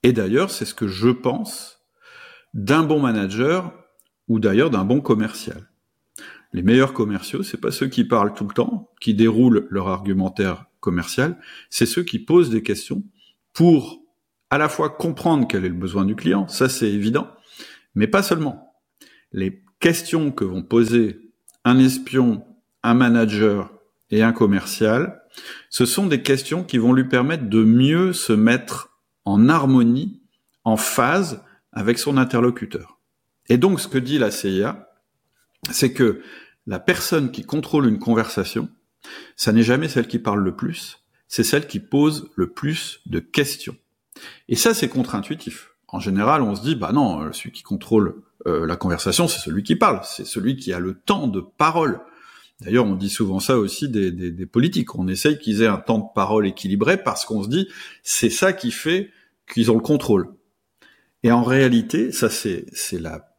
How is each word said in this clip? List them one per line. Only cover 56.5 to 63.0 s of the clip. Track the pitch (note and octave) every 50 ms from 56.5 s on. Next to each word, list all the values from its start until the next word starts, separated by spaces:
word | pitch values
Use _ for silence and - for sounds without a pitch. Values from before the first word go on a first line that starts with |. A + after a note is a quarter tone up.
| - - - F#2+ G2 G2+ - - F#3+ F#3+
parce | - B2 G2 - -
qu'on | - A2 G#2
se | F#2+
dit, | G#2+ C3 F3+ G3 F#3+ - - - - - _ _
c'est | - - - - A2+
ça | - - F#3 F#3+
qui | F#3 F#3+ - A#2+
fait | - - - D#3 F3 F#3 G3+ - _ _ _ _ _ _ _ -
qu'ils | - A#2+ A2 A#2
ont | A2
le | A2+
contrôle. | A2+ - D3+ C#3 - - G#2+ F#2+ E2+ - - _ _ _ _ _ _ _ _ _ _ _ _ _ _ _ _ _ -
Et | A#2
en | A#2+ A#2+ A#2
réalité, | A#2+ C3 C3+ C3+ B2+ B2 A#2 A2+ A2+ - E3+ A#3 B3+
ça | - - A#2+ G#2+
c'est, | - - - G#2+ F2+ - - - -
c'est | - - - F#2+
la | E2+